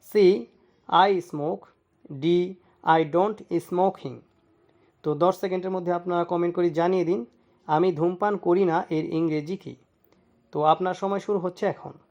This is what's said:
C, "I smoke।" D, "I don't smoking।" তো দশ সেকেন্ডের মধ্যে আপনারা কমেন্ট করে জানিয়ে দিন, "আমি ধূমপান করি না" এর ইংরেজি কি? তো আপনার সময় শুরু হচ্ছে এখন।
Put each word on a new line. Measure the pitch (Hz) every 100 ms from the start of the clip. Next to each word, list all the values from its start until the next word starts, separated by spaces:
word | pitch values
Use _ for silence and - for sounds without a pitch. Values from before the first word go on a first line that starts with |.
| -
C, | 214 190 214 233 _ _ _ _
"I | 165 190 196
smoke।" | 175 151 147 196 - _ _ _ - 143
D, | 151 175 180 190 _ _
"I | - 160 160
don't | 165 196 208 - 170
smoking।" | 165 180 190 190 139 117 _ _ _ _ _ _ _ _
তো | - 151
দশ | 175 185
সেকেন্ডের | 196 185 185
মধ্যে | 185 175
আপনারা | 175 180 175
কমেন্ট | 170 175 175 175
করে | 175
জানিয়ে | 156 170 185 165
দিন, | 196 240 _ _ _ -
"আমি | 156 180
ধূমপান | 160 170 180 208 202
করি | - 175 190
না" | 165 -
এর | 160 -
ইংরেজি | 160 165 156 151 190
কি? | - - _ _ _ _ _ _ _
তো | 151
আপনার | 151 156 185
সময় | 180 196 196
শুরু | 196 202
হচ্ছে | 180 180 202
এখন। | 156 143 - _